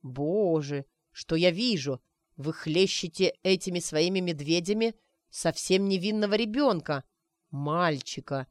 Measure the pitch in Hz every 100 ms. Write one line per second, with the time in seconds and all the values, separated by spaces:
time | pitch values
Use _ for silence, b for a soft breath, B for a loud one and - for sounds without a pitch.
0 | 143 127 147 202 196 160 143 143 139 _
1 | _ - - 165 180 170 247 196 135 127
2 | _ _ _ - 143 160 - 160 190 -
3 | 175 - 185 - 185 190 - 175 - 156
4 | 170 190 180 156 143 170 170 214 226 220
5 | _ _ _ - 170 - - 190 196 190
6 | 190 214 208 214 226 233 285 185 - 143
7 | - _ _ _ _ 139 143 160 175 143
8 | - - - 139 131